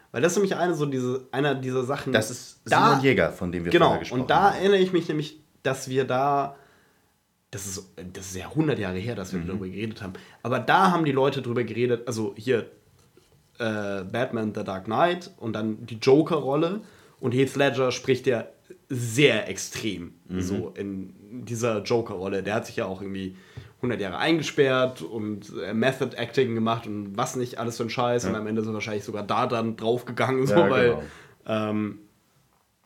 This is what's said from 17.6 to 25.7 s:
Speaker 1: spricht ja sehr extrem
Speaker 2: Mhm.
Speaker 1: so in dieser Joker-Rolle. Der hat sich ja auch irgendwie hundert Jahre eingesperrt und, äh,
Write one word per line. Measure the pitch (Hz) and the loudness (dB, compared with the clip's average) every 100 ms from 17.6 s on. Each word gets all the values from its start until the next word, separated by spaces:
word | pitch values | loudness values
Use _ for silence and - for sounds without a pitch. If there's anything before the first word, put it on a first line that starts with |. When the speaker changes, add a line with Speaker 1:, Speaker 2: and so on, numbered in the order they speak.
| 139 123 127 | 2 2 0
Speaker 1:
spricht | 123 - 127 135 | 0 0 0 2
ja | 117 - - - - - | 0 -2 -14 -20 -20 -8
sehr | 127 120 110 143 110 98 | -6 -2 4 6 6 0
extrem | 92 - - 110 87 85 - - | -6 -8 -6 -6 -6 -10 -14 -8
Speaker 2:
Mhm. | 92 | -4
Speaker 1:
so | 92 98 87 - | -2 -2 -4 -6
in | 101 98 92 - 101 120 104 | -8 -8 -10 -16 -16 -14 -8
dieser | 117 117 107 | -4 -2 -2
Joker-Rolle. | 98 120 110 95 98 98 | 0 0 0 -6 -4 -4
Der | 95 110 | -2 -4
hat | - | -4
sich | - | -6
ja | 101 | -6
auch | 95 | -6
irgendwie | 98 98 95 92 - - - _ | -8 -6 -8 -10 -18 -18 -18 _
hundert | 123 104 | -4 -4
Jahre | 98 87 | -4 -2
eingesperrt | 147 165 135 - 135 131 127 - | 2 2 0 2 4 4 2 -2
und, | 82 110 107 104 - - | -10 -6 -6 -6 -10 -10
äh, | 87 | -4